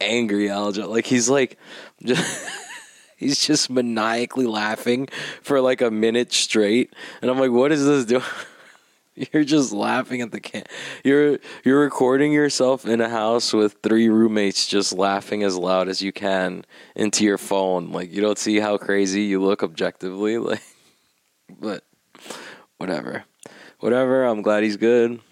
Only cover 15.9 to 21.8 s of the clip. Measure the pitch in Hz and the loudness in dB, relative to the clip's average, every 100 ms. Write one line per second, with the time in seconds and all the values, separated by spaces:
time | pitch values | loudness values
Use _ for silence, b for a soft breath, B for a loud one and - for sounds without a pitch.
15.9 | 95 98 - 101 95 92 90 - B B | -2 -6 -4 -2 0 -2 -6 -14 B B
16.9 | - 107 - 104 98 - 98 95 92 85 | -4 -2 2 2 2 0 0 0 0 -4
17.9 | 85 90 92 107 101 110 107 107 104 - | -8 -8 -2 0 0 0 0 2 -2 0
18.9 | 98 98 98 104 95 95 101 95 82 92 | 0 0 0 -2 0 0 0 -2 -4 -6
19.9 | - 92 95 107 117 113 110 b b b | -6 -10 -4 -2 -2 -2 -6 b b b
20.9 | b b b _ _ _ - 107 95 | b b b _ _ _ -12 -10 -10